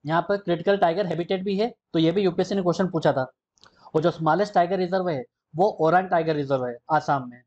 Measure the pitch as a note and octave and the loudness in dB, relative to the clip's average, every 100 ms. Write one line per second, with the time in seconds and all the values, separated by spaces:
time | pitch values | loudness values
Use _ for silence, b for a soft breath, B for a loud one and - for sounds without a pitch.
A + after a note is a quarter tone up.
0 | C#3+ E3 E3+ G3+ F3 E3+ F#3 G3+ F3 E3 | 0 -2 0 -4 -2 -2 0 2 2 2
1 | F#3 D#3+ E3+ F#3+ G3 G3 A#3 - _ E3 | -2 -4 -2 -4 -2 -2 -2 -6 _ 0
2 | E3 F#3 F#3+ F3 F3+ G3 F3 E3 F#3 E3 | 2 2 0 0 -2 0 0 0 -2 0
3 | D3 C#3 C3 _ _ _ B B B D#3 | 0 0 -4 _ _ _ B B B 0
4 | E3 D#3+ D#3+ E3 G3+ F#3+ F3 F#3+ F3+ F#3+ | 0 0 0 0 2 2 2 0 -2 -2
5 | F3+ C#3+ A#2+ _ _ D3+ G3+ - D#3+ F3 | -2 -4 -8 _ _ 0 0 2 2 2
6 | F#3 F3 D#3+ D3+ C#3 C3+ B2 A#2+ - D#3 | 2 0 0 -2 0 -2 -2 -8 -2 -2
7 | D3+ C#3 B2 B2 | 0 -4 -4 -16